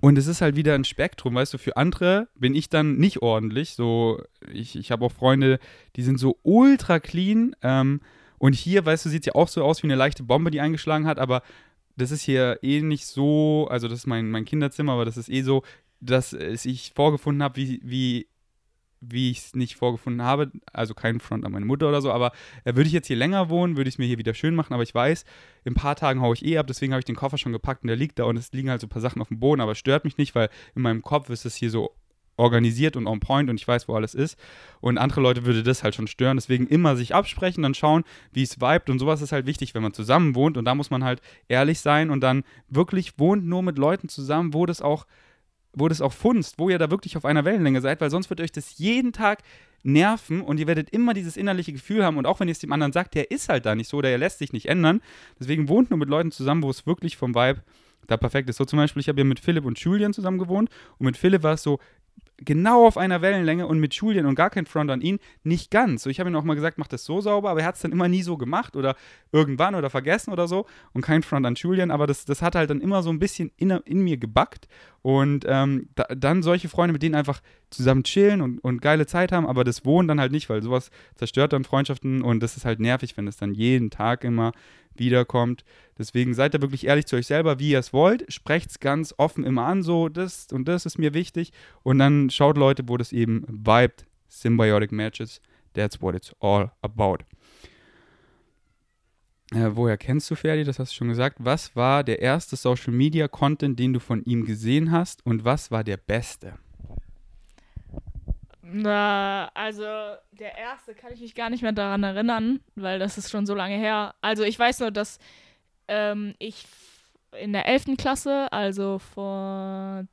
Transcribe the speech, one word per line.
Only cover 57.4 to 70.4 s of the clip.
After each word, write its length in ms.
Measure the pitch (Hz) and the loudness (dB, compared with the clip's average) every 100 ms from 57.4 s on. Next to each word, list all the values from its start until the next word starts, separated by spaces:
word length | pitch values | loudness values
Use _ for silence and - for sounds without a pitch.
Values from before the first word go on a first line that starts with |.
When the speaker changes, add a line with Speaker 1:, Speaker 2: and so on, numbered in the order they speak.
| 127 139 - _ _ _ - | 2 0 -8 _ _ _ -4
Speaker 1:
da 100 | - | 0
perfekt 320 | 123 139 127 | 0 0 -2
ist. 80 | 117 | -2
So 80 | |
zum 140 | 135 143 | 0 4
Beispiel, 220 | 147 - | 2 0
ich 80 | 143 | -2
hab 80 | 139 | 2
hier 80 | |
mit 140 | 139 139 | 2 2
Philipp 260 | - 160 | 0 0
und 140 | 135 113 | -2 -4
Julian 340 | 165 202 208 | 0 0 0
zusammen 260 | 202 185 185 | -2 -4 -2
gewohnt 320 | 180 185 226 - - _ | -2 0 0 -4 -20 _
und 80 | 131 | -2
mit 100 | 120 | 2
Philipp 260 | 180 190 | 4 4
war 120 | 156 | 2
es 80 | 156 | 0
so, 160 | - 139 _ _ _ - _ _ | 0 -2 _ _ _ -20 _ _
genau 480 | 135 151 202 240 233 | -2 2 6 8 8
auf 100 | - | 6
einer 240 | 185 180 | 0 2
Wellenlänge 460 | 180 196 165 165 175 | 2 2 2 0 0
und 140 | 160 | 0
mit 140 | 151 | 0
Julian 320 | - 214 196 143 | 0 0 2 2
und 80 | |
gar 160 | 135 180 | 2 2
kein 160 | - 160 | 0 -4
Front 240 | 160 147 | -2 -2
an 100 | 127 | -2
ihn, 180 | 135 196 - _ | -2 -4 -6 _
nicht 280 | 156 170 - | -2 -2 0
ganz. 320 | 208 240 123 | 2 2 0
So, 80 | 135 | -4
ich 100 | 135 | -4
hab 60 | 180 | -2
ihm 100 | 160 | -2
auch 80 | |
mal 100 | 151 | 0
gesagt, 240 | 147 160 156 | 0 -2 -4
"Mach 80 | 147 | -8
das 180 | 123 | -10
so 160 | - 170 | -6 -4
sauber", 300 | 208 208 202 | 0 0 0
aber 100 | 160 | -2
er 60 | 165 | -2
hat's 140 | - | -4
dann 120 | 175 | -4
immer 160 | 175 175 | 0 2
nie 140 | 180 | 2
so 140 | 175 160 | -2 -6
gemacht 400 | 120 175 240 143 | -2 -4 -4 -2
oder 180 | 135 131 - - _ | -2 -4 -10 -20 _
irgendwann 420 | 151 151 131 180 | 2 2 2 0
oder 160 | 196 139 | 0 -2
vergessen 420 | 135 131 202 - | -2 0 -2 -2
oder 140 | 180 | -2